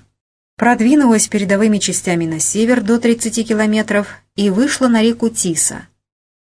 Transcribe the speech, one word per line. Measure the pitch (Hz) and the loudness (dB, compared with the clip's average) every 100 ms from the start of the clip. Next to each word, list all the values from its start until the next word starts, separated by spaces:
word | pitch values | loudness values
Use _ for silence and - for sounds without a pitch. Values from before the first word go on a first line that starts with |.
| _ _ _ _ _ - | _ _ _ _ _ -2
продвинулась | 233 220 226 302 254 214 - | 0 2 4 4 4 2 0
передовыми | 208 196 196 220 208 | -2 0 2 2 0
частями | 190 175 190 170 165 | -2 -4 -2 -2 -2
на | 160 | -4
север | - 208 226 247 | -4 0 0 0
до | 202 233 | 0 0
тридцати | 233 233 226 226 | 0 0 -2 -4
километров | 220 214 214 214 214 208 202 - _ - | -2 0 0 0 0 -2 -4 -10 _ -2
и | 202 | 0
вышла | 190 294 - 262 | 2 0 0 0
на | 226 | 2
реку | 226 233 226 | 2 0 -2
Тиса, | 226 180 160 - - - _ _ _ _ _ _ | -2 -4 -2 -4 -6 -16 _ _ _ _ _ _